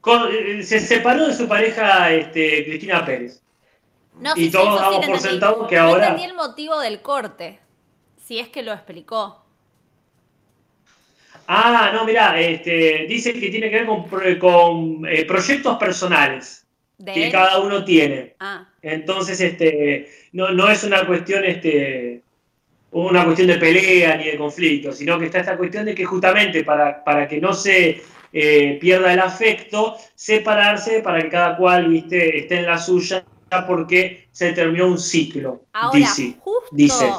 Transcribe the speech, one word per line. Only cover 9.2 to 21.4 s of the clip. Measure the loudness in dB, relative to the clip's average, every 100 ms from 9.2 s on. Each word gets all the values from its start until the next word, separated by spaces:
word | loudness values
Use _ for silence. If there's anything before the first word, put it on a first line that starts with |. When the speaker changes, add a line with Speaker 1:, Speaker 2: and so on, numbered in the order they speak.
| -8 -12 _ _ _ _ _ _ _ _ _ _ _ _ _ _ _ _ _ _ _ -20 -2
Speaker 1:
Ah, | 2 4 4 2
no, | 0
mirá, | 0 2 2 2
este, | 0 -2 -2 2 2 2 -4
dice | -4 -4
que | -4 -6
tiene | -4 -2
que | -2
ver | -2
con | -4 -6
pro-, | -4 -2 2
con, | 6 6 6 2 -4 -6 -4
eh, | -2
proyectos | 0 -2 0 -2 -2 -2
personales | -2 -4 -2 0 0 -2 -14 -20 _ _ _ _
Speaker 2:
¿De | -10
Speaker 1:
que | -4 -2
Speaker 2:
él? |
Speaker 1:
cada | 2 2 2
uno | 0 -4
tiene. | 2 2 2 -4 -12 _
Speaker 2:
Ah. | -14 -14 -18 _
Speaker 1:
Entonces, | -10 -10 -6 -6 -4 -2
este, | -4 2 0 2 0 -2 -6 -20 _
no, | -6 -2
no | 2 2
es | 2
una | 2 0 0
cuestión, | -2 -2 -2